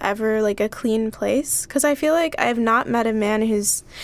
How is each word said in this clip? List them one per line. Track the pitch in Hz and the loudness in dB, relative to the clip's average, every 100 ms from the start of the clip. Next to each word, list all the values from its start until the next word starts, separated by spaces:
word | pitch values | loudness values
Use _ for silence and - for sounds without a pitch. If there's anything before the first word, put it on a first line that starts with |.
ever, | - 202 220 220 | -2 -2 0 2
like, | 214 202 | 0 0
a | 214 | -2
clean | - 240 220 220 | -2 0 0 -2
place, | - 202 226 302 - | -2 0 0 0 -4
'cause | - 277 | -2 0
I | 294 | 2
feel | 285 302 | 2 2
like | 320 330 - | 2 0 -2
I | |
have | 233 233 | -2 0
not | 226 226 - | 2 2 2
met | 233 226 | 0 0
a | |
man | 220 208 214 | 0 0 2
who's, | 226 214 202 - - - | 2 0 0 -4 -6 -14